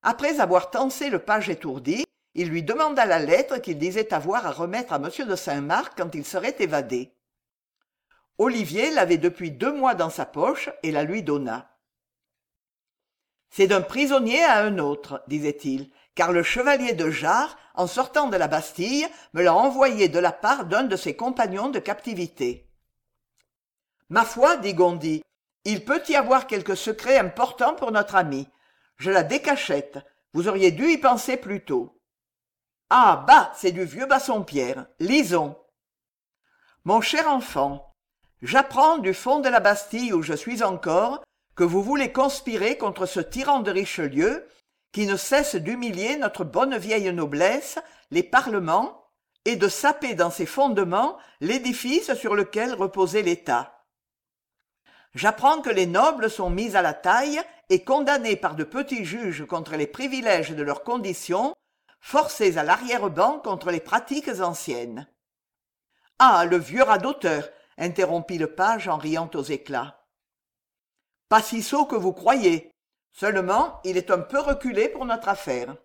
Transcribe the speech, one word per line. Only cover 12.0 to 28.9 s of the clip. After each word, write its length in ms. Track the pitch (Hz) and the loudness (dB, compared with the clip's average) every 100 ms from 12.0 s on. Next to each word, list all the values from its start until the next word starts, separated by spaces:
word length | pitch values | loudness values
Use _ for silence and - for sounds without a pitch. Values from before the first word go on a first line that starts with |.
| _ _ _ _ _ _ _ _ _ _ _ _ _ _ _ | _ _ _ _ _ _ _ _ _ _ _ _ _ _ _
C'est 180 | - - | 2 4
d'un 140 | 196 | 4
prisonnier 600 | - 247 285 277 226 262 | 0 -2 2 2 2 4
à 160 | 330 220 | 4 4
un 180 | 208 190 | 2 0
autre, 460 | 147 143 - 139 - | -2 -4 -8 -14 -6
disait-il, 640 | 151 147 147 147 135 139 _ _ | -4 -4 -4 -6 -6 -8 _ _
car 180 | - 170 | -2 2
le 120 | 175 | 2
chevalier 500 | 170 240 254 285 247 | 0 0 2 2 0
de 160 | 175 160 | -2 -2
Jars, 480 | 151 156 214 233 - _ | -2 2 2 0 -8 _
en 140 | - 180 | -4 -4
sortant 400 | 247 254 302 285 | -2 0 0 0
de 100 | 190 | 0
la 100 | 151 | 0
Bastille, 600 | 156 156 - 190 277 320 - - | 0 -4 -6 -2 -2 -2 -8 -12
me 80 | 156 | 2
l'a 140 | 175 170 | 4 6
envoyé 540 | 254 262 269 220 185 | 4 4 2 4 2
de 100 | 160 | 4
la 120 | 175 | 0
part 340 | - 208 277 175 | 0 0 0 0
d'un 180 | 202 | 0
de 120 | 262 196 | 0 -2
ses 200 | 180 - | -4 -6
compagnons 540 | 240 247 226 190 247 | -6 -2 -2 -2 -4
de 100 | 247 | -4
captivité. » « 920 | - 196 - 196 170 - 185 180 _ _ _ _ _ _ _ _ _ _ _ _ _ _ _ | -6 -8 -6 -6 -8 -4 -6 -6 _ _ _ _ _ _ _ _ _ _ _ _ _ _ _
Ma 140 | 190 | 0
foi, 340 | 226 233 277 339 | 0 4 4 4
dit 160 | 202 | -2
Gondy, 500 | 175 180 175 160 156 - _ _ _ 202 | 4 4 4 -4 -4 -6 _ _ _ -4
il 180 | 214 | -4
peut 200 | 214 311 - | 0 -2 2
y 80 | 285 | 0
avoir 320 | 240 254 254 | 4 2 2
quelque 280 | 214 - 185 | -6 -4 -4
secret 420 | - 214 240 269 | -4 -6 2 2
important 560 | 185 196 247 - 254 | 2 -2 -4 2 0
pour 180 | 330 254 | 0 -2
notre 240 | 214 202 196 | 0 2 2
ami. 320 | 160 135 139 _ _ _ _ | 0 -4 -8 _ _ _ _